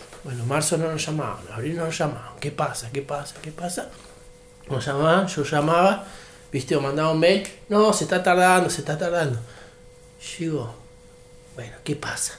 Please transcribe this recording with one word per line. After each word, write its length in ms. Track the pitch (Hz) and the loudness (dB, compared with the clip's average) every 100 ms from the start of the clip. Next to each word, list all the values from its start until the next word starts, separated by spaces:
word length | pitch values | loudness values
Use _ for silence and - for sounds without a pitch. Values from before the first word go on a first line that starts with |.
| - - | -18 -16
"Bueno, 200 | 139 120 | -10 -6
en 60 | 120 | -2
marzo 280 | 147 156 160 | 0 0 0
no 120 | 160 | 0
nos 120 | 156 | -4
llamaban, 340 | - 151 117 - - | -4 -4 -4 -6 -10
en 40 | |
abril 220 | 110 151 170 | -8 -6 -4
no 100 | 165 | -4
nos 120 | 160 | -2
llamaban. 400 | 151 117 - - | -2 -4 -12 -10
¿Qué 140 | 143 | -6
pasa? 380 | - 143 - 113 | -4 -4 -4 -8
¿Qué 100 | 139 | -8
pasa? 320 | 139 143 143 - | -6 -8 -8 -12
¿Qué 80 | 156 | -14
pasa?". 380 | 156 175 240 - - - - - - - - - | -10 -8 -8 -10 -14 -20 -20 -20 -20 -20 -16 -8
Nos 160 | 127 147 | -6 -2
llamaban, 400 | 139 160 180 185 | 2 4 4 2
yo 160 | 151 | -2
llamaba, 600 | 139 151 151 170 196 208 - - - - - | 0 2 4 6 6 4 -6 -18 -20 -20 -8
¿viste? 240 | 135 - 156 | -6 0 0
O 40 | |
mandaba 300 | 139 147 160 | 0 0 2
un 80 | 156 | 4
mail. 240 | 170 202 - - - | 6 4 0 -10 0
"No, 240 | 208 214 | 4 6
se 120 | - | 4
está 180 | - 180 | 2 2
tardando, 480 | 180 180 180 185 170 | 4 6 8 6 4
se 120 | - | -2
está 140 | 160 151 | -4 -2
tardando". 440 | 175 175 147 117 - - - - - - - - | -2 0 0 -2 -8 -18 -20 -20 -20 -20 -20 -16
Yo 180 | - - | -12 -6
digo, 360 | 165 143 117 - - - - - - - - - | -4 -4 -6 -12 -20 -20 -20 -20 -20 -20 -20 -16
"Bueno, 160 | 113 - | -16 -10
¿qué 140 | - - | -6 -6
pasa?". 380 | - - - | -6 -4 -6